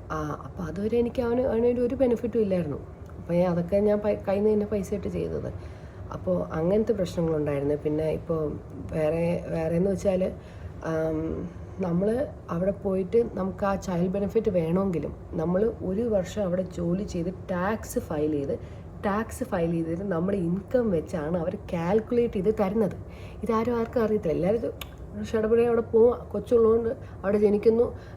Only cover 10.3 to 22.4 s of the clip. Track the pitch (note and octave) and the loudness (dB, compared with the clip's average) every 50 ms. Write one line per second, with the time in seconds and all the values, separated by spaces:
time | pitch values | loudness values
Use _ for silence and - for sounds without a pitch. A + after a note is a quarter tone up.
10.3 | - - - - - - - - - - - D#3+ D#3+ D#3+ D#3+ D#3+ D#3+ D#3 D#3+ D#3+ | -2 -6 -12 -14 -14 -14 -12 -12 -12 -8 -6 -4 -2 0 0 0 0 -2 -2 -4
11.3 | D#3+ E3 F3 F3 - - - - - - F#3+ F3 E3+ F3 G3 G#3+ A3+ B3 D4+ D4+ | -4 -4 -6 -8 -10 -12 -14 -12 -8 -4 -2 0 0 2 2 2 2 0 -2 -4
12.3 | - - - - F3 E3+ F#3 G3 G3 - - G3+ F#3+ F#3+ F#3+ F3+ - A#3 A#3 A3 | -6 -10 -10 -6 -4 0 0 0 0 0 -2 -2 0 0 0 2 2 2 2 2
13.3 | - G3 F#3 G3 F#3 - G#3 G3 G3 F#3 - - F#3 E3+ F3+ F#3 F#3 G3+ G3+ G3 | 0 -4 -4 -4 -4 -2 0 0 0 -2 -2 -2 -2 0 0 0 0 0 -2 0
14.3 | - A3+ G#3+ A3 F#3+ F3+ D#3+ D#3+ E3+ F#3 G3 G3 E3+ D#3 C#3+ D#3 - - - - | 0 2 2 2 2 2 2 2 2 2 2 2 0 0 -2 -4 -6 -10 -12 -8
15.3 | - E3+ D#3+ E3+ F3 F#3 G#3+ A#3 A3+ - - F#3 F#3+ G3+ A#3+ A#3+ G#3+ G3 F3 - | -4 -2 0 0 2 2 2 0 0 -2 -4 -4 -2 -2 0 0 0 0 0 -2
16.3 | - G#3+ G3+ F3+ F3 F#3 F#3 - - F3+ E3+ E3+ F3 F#3+ G#3 - - F3+ E3 F3+ | -4 -4 -2 -2 0 -2 -2 -4 -4 -4 -2 -2 -2 -2 -2 -4 -4 -4 -4 -4
17.3 | F#3 - - - F#3 F3 F3+ G3 A3 G#3+ - - - B3 - - E3+ D3+ D3+ D3+ | -6 -6 -6 -6 -4 -2 -2 -2 -2 -4 -6 -6 -4 -4 -4 -2 -2 0 0 0
18.3 | D#3 C#3+ C#3 C3+ A#2+ - - - - - - - - - - G#3+ G3 G#3+ A3+ - | 0 0 -2 -2 -4 -6 -6 -10 -14 -14 -14 -14 -10 -6 -2 -2 0 -2 -2 -4
19.3 | - - B3 - - F#3 E3 E3 E3+ E3 E3 D#3+ E3 F3 G3+ G3+ F3+ D#3+ E3+ F#3+ | -6 -8 -6 -2 -2 0 0 0 0 0 0 -2 -2 -4 -2 -2 -2 0 0 0
20.3 | G3+ G3+ E3+ E3 F3 G3 - - - B3+ A#3+ A3+ F3+ D#3 D3+ - - E3+ D3 D3+ | 0 0 0 0 0 -2 -2 0 0 2 2 2 2 0 0 -2 -4 -4 -2 -2
21.3 | F3 F3+ D#3+ F3 - G3+ - - F#3 E3+ E3 F3 G3+ A3 A3 - B3 A#3+ A#3+ A3+ | -2 -2 -2 -2 -4 -6 -6 -6 -4 -2 0 2 2 2 2 2 2 2 2 2
22.3 | - G#3+ | 0 0